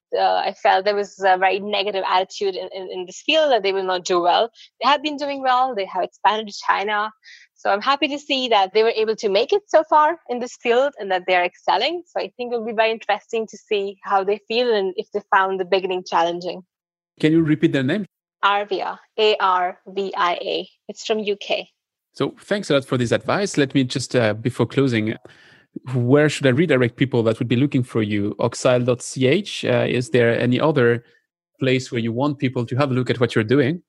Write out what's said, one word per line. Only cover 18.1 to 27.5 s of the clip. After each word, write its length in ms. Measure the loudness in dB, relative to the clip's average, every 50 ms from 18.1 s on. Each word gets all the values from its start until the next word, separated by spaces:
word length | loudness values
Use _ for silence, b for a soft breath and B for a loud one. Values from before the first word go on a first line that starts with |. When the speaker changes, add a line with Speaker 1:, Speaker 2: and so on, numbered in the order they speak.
| _ _ _ _ _ _ -2
Speaker 1:
Arvia, 560 | 0 0 0 -2 -2 -4 -4 -4 -6 -10 -12 _ _ _ 0
A 180 | 2 2 2
R 420 | 2 2 2 2 2 0 -2 -4 -8 _
V 260 | -10 -6 -6 -6 -4 -2
I 160 | -2 0 0 0
A. 340 | -2 -4 -6 -6 -6 -6 -10 _ _ _ -18
It's 180 | -16 -14 -4
from 140 | -4 -4 -2
U 160 | -2 -4 -4
K. 320 | -6 -4 -6 -6 -6 -6 _ _ _ _ _ _ _ _ _ _
Speaker 2:
So 200 | -4 -4 -4 -4 -10
thanks 280 | -4 -4 -4 -4 0 0
a 60 | 0
lot 100 | 0 0
for 140 | 0 -2 -2
this 140 | 0 2 0
advice. 440 | 0 0 0 0 0 0 -2 0
Let 180 | 0 0 2 2
me 100 | 0 0
just, 320 | 0 -2 -6 -6 -2 0
uh, 180 | 2 2 2 0
before 320 | 0 -4 -6 0 0 -2
closing, 480 | 0 2 0 0 2 2 0 -2 -2 -6 -8 _ B B B B B B B B B B -16 -12 -6 -2
where 340 | -2 2 4 6 6 6 4
should 180 | 2 2 2
I 40 | 2
redirect 460 | 4 4 2 2 4 2 2 0 0
people 260 | 0 -2 0 2 2 2
that 140 | 2 0 0
would 100 | -2
be 80 | 0